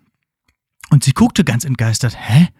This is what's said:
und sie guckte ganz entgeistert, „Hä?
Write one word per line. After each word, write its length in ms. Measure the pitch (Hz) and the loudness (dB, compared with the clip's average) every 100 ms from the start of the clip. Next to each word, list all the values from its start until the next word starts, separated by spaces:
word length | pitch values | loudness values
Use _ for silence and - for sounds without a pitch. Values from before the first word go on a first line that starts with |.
| _ _ _ _ _ _ _ _ - | _ _ _ _ _ _ _ _ 0
und 120 | 143 | 0
sie 100 | - | 2
guckte 300 | - 233 - | 0 0 0
ganz 220 | 165 117 - | -2 -4 -4
entgeistert, 500 | 127 113 110 120 - | -4 -4 -2 -4 -6
„Hä? 340 | - 120 175 - | 0 2 2 0